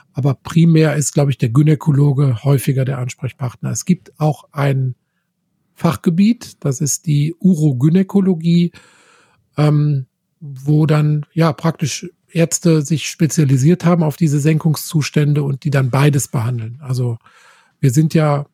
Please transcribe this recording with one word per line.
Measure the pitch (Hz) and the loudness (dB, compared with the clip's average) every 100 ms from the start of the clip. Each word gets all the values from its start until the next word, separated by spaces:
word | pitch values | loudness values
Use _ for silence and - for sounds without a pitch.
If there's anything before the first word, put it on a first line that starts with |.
| _ | _
Aber | - 139 | -4 -2
primär | 123 - 165 165 160 156 147 | -2 -2 2 4 4 2 0
ist, | 139 | -2
glaub | - 143 | 0 -2
ich, | - | 0
der | 120 | 0
Gynäkologe | 123 151 151 160 139 147 131 139 120 | 2 2 2 2 2 2 2 0 0
häufiger | 143 139 - 131 | 0 0 0 -2
der | 127 135 | -2 -4
Ansprechpartner. | 127 - 123 - 123 - 131 | -8 -8 -12 -8 -10 -8 -8
Es | 120 | -8
gibt | - 180 - - | -2 -4 -4 -4
auch | 151 131 - | -2 -2 -8
ein | 147 143 135 131 - _ _ _ _ _ _ _ | -4 -2 0 -4 -6 _ _ _ _ _ _ _
Fachgebiet, | _ 170 - 185 165 208 233 - - | _ -4 -2 -2 2 2 0 -6 -8
das | - 127 | -6 -4
ist | 147 - - | -4 -6 -2
die | 143 151 - | -2 -2 0
Urogynäkologie, | 185 160 151 123 151 185 190 202 190 170 165 170 175 - _ _ _ _ _ _ _ - | 0 2 0 2 2 2 2 0 0 0 0 2 0 -4 _ _ _ _ _ _ _ 0
ähm, | 151 147 147 139 131 _ _ _ | 2 2 0 -2 -6 _ _ _
wo | 147 131 139 151 156 | -18 -10 0 2 2
dann, | 151 151 151 - | 2 0 -2 -4
ja, | 160 165 | -2 0
praktisch | - 165 - 139 - 175 _ _ | 0 -4 -4 -6 -8 -14 _ _
Ärzte | 170 165 - 170 156 | -2 -2 0 2 2
sich | 139 156 - | 0 -4 -4
spezialisiert | - 160 - 139 135 143 180 | -2 -2 2 2 4 2 2
haben | 170 170 | 2 2
auf | 156 - | 0 0
diese | 160 143 | 0 0
Senkungszustände | 147 156 165 143 - 160 131 151 147 147 | 0 0 0 -2 -2 -4 -2 0 0 0
und | 143 135 | -2 -4
die | 147 | -2
dann | 139 131 | -2 0
beides | 135 151 139 - | 2 2 2 -2
behandeln. | 120 113 120 113 127 | -4 -4 -6 -8 -12
Also | 139 127 123 113 _ _ _ _ _ - | -8 -4 -4 -6 _ _ _ _ _ -2
wir | 139 | 0
sind | 123 156 | 2 2
ja | 165 151 143 147 | 2 0 -2 -6